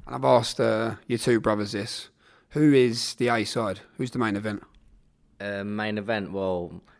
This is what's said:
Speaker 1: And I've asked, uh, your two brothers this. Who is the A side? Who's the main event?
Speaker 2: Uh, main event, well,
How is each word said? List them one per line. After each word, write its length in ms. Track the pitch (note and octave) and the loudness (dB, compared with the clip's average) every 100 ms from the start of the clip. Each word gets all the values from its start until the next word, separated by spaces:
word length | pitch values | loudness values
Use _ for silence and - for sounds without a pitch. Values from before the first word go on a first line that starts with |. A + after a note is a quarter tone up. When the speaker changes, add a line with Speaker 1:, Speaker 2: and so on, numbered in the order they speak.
| - | -12
Speaker 1:
And 100 | B2+ | -2
I've 80 | |
asked, 340 | C3+ B2 A2+ - | 4 4 4 0
uh, 380 | A2+ A2 A2 G#2+ - | 0 0 -2 -4 -4
your 120 | A#2+ | -2
two 220 | - A#2 | 2 2
brothers 320 | A2 G#2 G#2 | 2 0 -2
this. 360 | G#2+ - - - _ _ _ _ | -4 -6 -10 -14 _ _ _ _
Who 220 | D3 D3+ | 2 6
is 420 | C#3 B2+ A#2 - | 6 6 2 -6
the 140 | - A#2+ | -2 0
A 160 | A#2 | 0
side? 360 | G#2+ B2+ G#2+ F#2+ - - | 0 -2 -4 -6 -10 -8
Who's 140 | B2+ | -6
the 80 | B2+ | -2
main 160 | A2+ | -2
event? 300 | G2+ G#2+ G2+ - _ _ _ _ _ _ - | -2 -4 -8 -12 _ _ _ _ _ _ -12
Speaker 2:
Uh, 220 | G2+ G2+ | -8 -6
main 360 | G2+ G#2 G#2+ G#2+ | -6 -4 -4 -4
event, 340 | G2+ A2 F#2 | -2 -2 -4
well, 500 | F#2+ F#2+ F2+ F2 E2 - | -4 -2 -2 -6 -12 -20